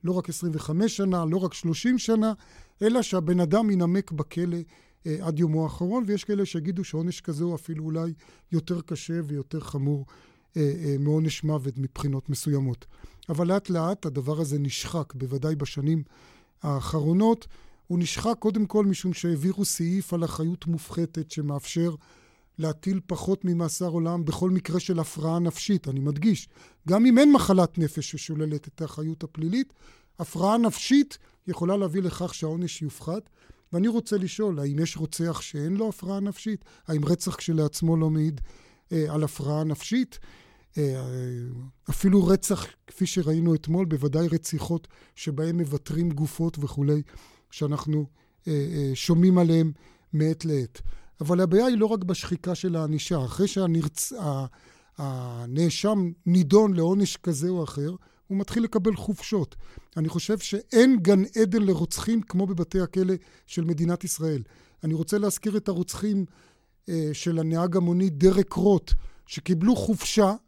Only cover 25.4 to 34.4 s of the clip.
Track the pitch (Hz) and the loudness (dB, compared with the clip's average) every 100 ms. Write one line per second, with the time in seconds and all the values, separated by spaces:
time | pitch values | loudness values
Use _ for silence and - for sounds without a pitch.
25.4 | 170 - - 196 139 135 139 147 208 185 | 0 -2 -2 0 0 -2 -2 0 2 0
26.4 | - _ - _ - 190 247 240 294 277 | -4 _ -20 _ 0 4 6 8 8 8
27.4 | - 190 170 - 156 - - 160 - 151 | 6 4 4 2 -2 -2 -8 -10 -8 -4
28.4 | 156 151 147 - 156 - 160 160 156 160 | -2 -4 -8 -10 -10 -6 -8 -6 -10 -6
29.4 | 160 233 269 _ - _ _ - 170 165 | -2 -2 -4 _ -20 _ _ -12 -10 0
30.4 | 190 233 226 - - 277 285 - - _ | 2 4 2 0 4 4 4 -4 -20 _
31.4 | - 170 175 202 190 180 180 - 175 - | -8 -4 0 0 0 0 -2 -4 -8 -4
32.4 | 156 165 175 - 151 - - 175 - _ | -6 -4 -4 -6 -8 -8 -8 -8 -8 _
33.4 | _ - _ 170 214 233 226 208 185 - | _ -20 _ 0 2 0 0 -2 -2 -2